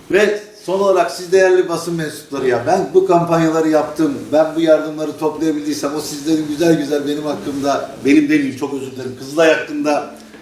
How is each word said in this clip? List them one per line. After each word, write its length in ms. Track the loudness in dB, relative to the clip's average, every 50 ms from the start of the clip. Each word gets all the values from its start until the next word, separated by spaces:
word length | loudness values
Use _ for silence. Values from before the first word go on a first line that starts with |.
| -6 -2
Ve 300 | 2 2 2 2 0 -2 -8 -14 -20 -14 -8
son 160 | -4 -2 0
olarak 300 | 2 2 2 2 2 0
siz 220 | -4 -8 -4 0 2
değerli 360 | 4 4 6 4 2 2 0
basın 260 | -4 -6 -4 -4 -4
mensupları 540 | -4 -6 -6 -8 -12 -12 -10 -6 -2 0 0
ya, 160 | 0 0 0
ben 220 | 0 2 2 0 2 2
bu 120 | 2 4
kampanyaları 600 | 6 4 2 4 2 2 2 2 2 2 2 2 2
yaptım, 460 | 2 2 2 0 -2 0 0 0 0 -4 -4 0 2
ben 140 | 2 2 2 0
bu 40 | 0
yardımları 580 | 4 4 4 4 2 -2 -6 -6 -6 -8 -6 -4
toplayabildiysem 720 | -4 -4 -4 -2 -2 -2 -2 -2 -4 -4 -4 -4 -4 -4 -6
o 40 | -6
sizlerin 460 | -6 -8 -10 -6 -2 0 0 0 0 -4
güzel 300 | -2 0 2 2 2 2
güzel 280 | 0 -2 -2 -2 -2
benim 160 | -2 -4 -4 -4
hakkımda, 680 | -6 -6 -6 -6 -8 -6 -4 -2 -2 -2 -2 -4 -8 -12 -4 2
benim 240 | 4 4 4 4 4
demeyeyim 280 | 2 0 0 -2 -4
çok 180 | -6 -6 -6 -6
özür 180 | -8 -8 -10 -10
dilerim, 200 | -10 -10 -10 -10 -12
Kızılay 340 | -12 -6 0 2 4 4 4
hakkında 600 | 2 -2 -6 -6 -4 -2 -2 -2 -2 -4 -6 -12 -18 -20 -20 -20 -20